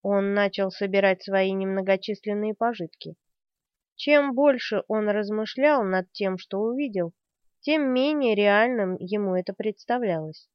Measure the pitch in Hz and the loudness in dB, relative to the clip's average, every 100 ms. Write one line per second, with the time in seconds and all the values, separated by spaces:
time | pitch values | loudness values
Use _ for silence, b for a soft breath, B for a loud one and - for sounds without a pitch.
0 | 202 202 196 202 202 196 190 - 202 196 | 0 0 2 2 0 0 -4 -2 0 2
1 | 196 185 - 190 190 190 190 190 190 190 | 2 0 0 0 2 0 -2 -2 0 0
2 | - 202 214 208 214 208 226 214 165 _ | -2 -8 -4 -4 -4 -2 -4 -2 -10 _
3 | 160 165 _ _ _ _ _ _ _ - | -18 -18 _ _ _ _ _ _ _ -8
4 | - 294 277 247 294 254 - 208 - 220 | 4 4 4 4 4 4 -2 -4 -2 -2
5 | 208 208 208 214 220 - 285 285 196 185 | 0 -2 -2 -4 -4 2 2 4 2 -2
6 | 185 - 196 185 - 196 220 254 285 196 | -4 -4 -4 -4 -6 -4 -2 -2 -4 -2
7 | 170 _ _ _ _ _ - 311 269 254 | -4 _ _ _ _ _ -2 0 2 2
8 | 277 302 254 208 208 202 233 247 190 185 | 0 0 0 2 4 4 2 0 -2 -4
9 | 185 208 202 185 185 190 214 202 - 247 | -4 -4 0 -2 -4 -6 -6 -6 -4 -2
10 | 220 165 156 156 _ | 0 -2 -6 -14 _